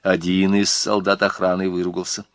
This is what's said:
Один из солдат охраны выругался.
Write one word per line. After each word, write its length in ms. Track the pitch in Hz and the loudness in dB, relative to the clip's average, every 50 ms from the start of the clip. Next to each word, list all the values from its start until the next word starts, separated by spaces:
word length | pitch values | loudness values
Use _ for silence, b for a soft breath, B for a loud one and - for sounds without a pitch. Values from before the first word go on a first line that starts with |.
Один 540 | _ 95 92 85 82 87 92 92 95 95 98 | _ 0 0 0 0 0 2 2 2 4 2
из 160 | 101 101 98 | 2 2 2
солдат 540 | - - - 101 104 104 92 95 98 95 104 | 0 -2 -2 0 0 0 2 2 2 2 2
охраны 440 | 98 - - 95 92 90 92 95 92 | -2 0 0 0 0 0 0 -2 -2
выругался. 560 | 90 90 90 90 90 90 90 - - - 101 _ _ | -2 -2 -2 -2 -4 -4 -6 -6 -8 -10 -10 _ _